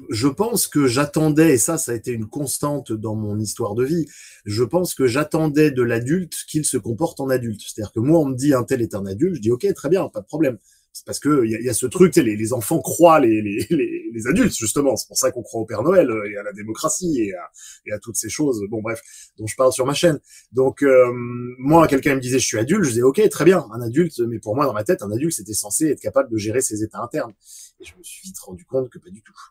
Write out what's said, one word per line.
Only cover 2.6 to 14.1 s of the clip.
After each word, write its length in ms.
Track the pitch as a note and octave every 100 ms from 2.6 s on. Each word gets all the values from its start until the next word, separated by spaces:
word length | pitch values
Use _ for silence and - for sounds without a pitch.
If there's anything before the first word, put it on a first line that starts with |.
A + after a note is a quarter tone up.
| - C#3+ A#2+
dans 220 | A2 A2 G#2+
mon 220 | G#2 G#2
histoire 380 | G#2+ - A2 G#2+
de 80 |
vie, 220 | C3 E3+ D3+ - - - G2
je 180 | G#2
pense 320 | A#2 - F3 -
que 100 | B2+
j'attendais 640 | A2 - D#3+ D#3 C#3+ D3+
de 140 | B2+
l'adulte 500 | A#2+ A#2 B2 F3+ E3 - -
qu'il 160 | D#3
se 140 | C#3+ B2+
comporte 420 | G2+ G#2+ E3 -
en 100 | C3+
adulte. 300 | B2+ A#2 G#2
C'est-à-dire 300 | - - G#2
que 80 | A2+
moi, 200 | C3 E3
on 80 | C#3
me 80 | B2+
dit, 180 | C#3+
un 100 | C3
tel 180 | - C3
est 140 | A2+ G#2
un 100 | G2
adulte, 300 | G2 F#3 D#3
je 60 |
dis, 100 | G#2
ok, 160 | B2 G3+
très 160 | - F3
bien, 180 | F#3+ D3
pas 140 | -
de 40 | -
problème. 320 | D3+ D3 A2+ _ _ _
C'est 120 | - -
parce 140 | C3
que 260 | C#3 D3 A2+
y 100 | A2
a, 60 |
y 80 | B2
a 40 |
ce 120 | A2 B2
truc, 260 | - F#3
tu 80 | F3
sais, 60 | A#2
les, 100 | G#2
les 160 | A2
enfants 280 | B2 - D#3+
croient 420 | - - E3+ D#3
les, 200 | A#2+ G#2+
les, 240 | G#2 G#2+ A#2
<laughs> 40 |
les, 420 | D#3+ A#2 A2+ A2+